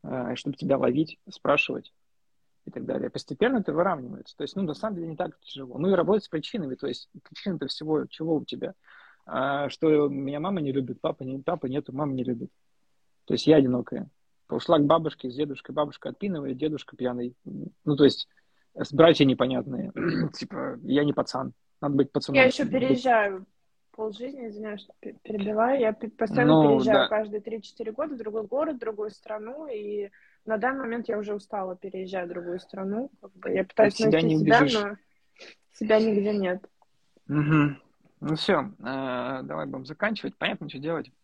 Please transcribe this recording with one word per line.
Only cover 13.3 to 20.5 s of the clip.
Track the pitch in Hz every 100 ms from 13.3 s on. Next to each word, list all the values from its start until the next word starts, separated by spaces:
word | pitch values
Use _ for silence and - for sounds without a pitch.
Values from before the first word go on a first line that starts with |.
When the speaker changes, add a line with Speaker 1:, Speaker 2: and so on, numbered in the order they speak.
Speaker 1:
есть, | - -
я | 156
одинокая. | 135 123 - - - _ _ _ _
Ушла | - - 151
к |
бабушке, | 143 165 156 - 127
с |
дедушкой, | 123 147 135 -
бабушка | 139 147 - 139
отпинывает, | 143 202 165 135 127
дедушка | 156 151 - -
пьяный. | 123 123 120 - - - - _
Ну, | - 143
то |
есть, | 143 - - _ _ _ _
с-, | - -
братья | 143 165 156
непонятные. | 139 127 127 127 117 127 -
<clears throat> | - 170 170 160
Типа, | - -